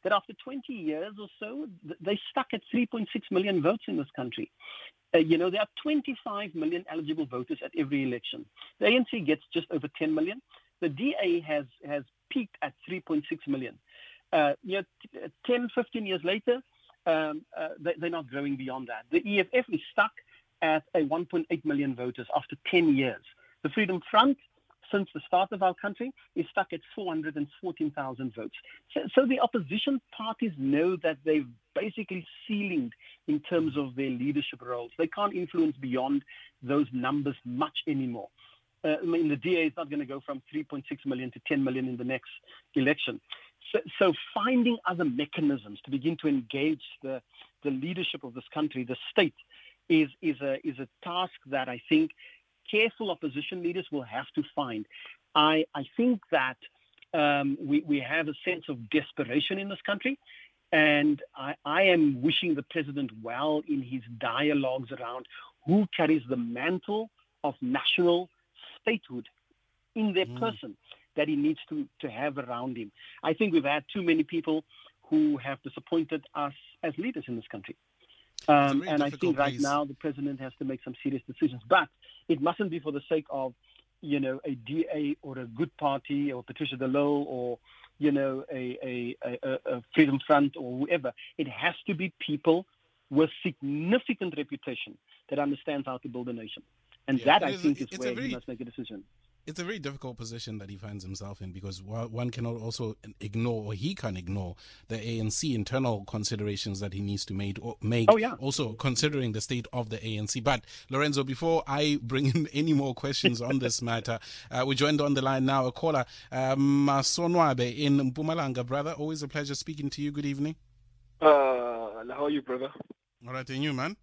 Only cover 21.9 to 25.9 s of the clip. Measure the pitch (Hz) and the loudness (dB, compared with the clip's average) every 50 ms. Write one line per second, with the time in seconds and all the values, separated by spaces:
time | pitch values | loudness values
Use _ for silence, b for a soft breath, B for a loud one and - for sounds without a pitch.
21.9 | 131 117 123 123 - - 120 - - - 139 - - - _ - - 175 170 160 | 0 -2 -4 -6 -4 -6 -8 -2 -2 -4 -2 -4 -14 -10 _ 2 4 6 6 6
22.9 | 143 135 135 127 107 - _ - - b b b b b _ 156 - - 214 180 | 6 6 4 2 0 -4 _ -20 -20 b b b b b _ -2 2 2 2 2
23.9 | 185 180 - - - 214 233 277 277 _ _ _ _ _ _ _ _ _ _ - | 2 -2 -4 2 4 6 6 6 4 _ _ _ _ _ _ _ _ _ _ -2
24.9 | - 202 196 - - 151 - - - 180 190 190 - 190 190 185 180 - - 208 | 0 0 0 0 -6 -12 -4 2 2 2 2 2 0 0 2 2 2 0 -6 -8